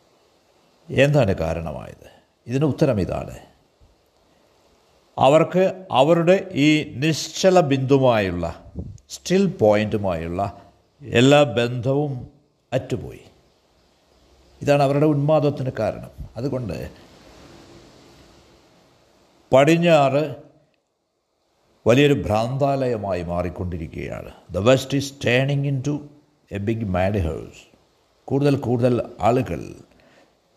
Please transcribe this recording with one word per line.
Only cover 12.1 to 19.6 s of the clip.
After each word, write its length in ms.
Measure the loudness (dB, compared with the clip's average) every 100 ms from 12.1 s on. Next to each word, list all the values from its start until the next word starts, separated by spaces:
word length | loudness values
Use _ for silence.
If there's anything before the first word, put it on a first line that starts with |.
| -6 -12 -20 _ _ _
അറ്റുപോയി. 520 | -8 -6 -8 -8 -18 -20 _ _ _ _ _ _ _ _ _ _ _ _ _
ഇതാണ് 220 | 0 2
അവരുടെ 240 | 2 2 2
ഉന്മാദത്തിന് 640 | 2 2 2 2 -2 -6
കാരണം. 420 | -4 -4 -6 -12 -16 -16 -10
അതുകൊണ്ട് 420 | -6 -6 -6 -8 -12 -16 -20 -20 -20 -20 -20 -20 -20 -20 -20 -20 -20 -20 -20 _ _ _ _ _ _ _ _ _ _ _ _
പടിഞ്ഞാറ് 720 | 4